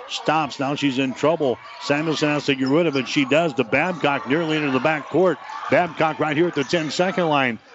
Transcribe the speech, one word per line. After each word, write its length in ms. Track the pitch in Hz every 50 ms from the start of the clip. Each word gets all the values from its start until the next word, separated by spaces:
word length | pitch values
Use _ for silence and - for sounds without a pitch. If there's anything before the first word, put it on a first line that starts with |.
| - -
Stops. 500 | - - - 160 151 160 151 127 - -
Now 160 | 135 135 147
she's 240 | 139 143 139 123 131
in 140 | 135 131 113
trouble. 440 | - 143 151 170 160 147 131 110 - - - - -
Samuelson 480 | - - 143 147 160 160 147 - 151 147
has 160 | 147 147 127
to 80 | 143 139
get 120 | 135 135
rid 180 | 131 143 170 180
of 120 | 160 135
it. 100 | 135 120
She 180 | - - 151 139
does 280 | 127 139 160 175 160 131
to 100 | - 120
Babcock, 640 | 110 131 139 165 185 180 139 143 143 139 131 -
nearly 300 | 117 139 170 170 156 156
into 140 | 151 151 139
the 80 | 131 127
back 280 | 127 156 156 147 -
court. 300 | - - 165 190 180 143 - - - - - - -
Babcock 500 | - 160 175 170 - - 160 156 147 -
right 160 | 151 156 143
here 120 | 151 175
at 80 | 170 -
the 100 | 143 135
ten-second 600 | - 175 170 156 139 - - 180 190 - 185 175
line. 320 | 156 147 139 131 123 113 - - -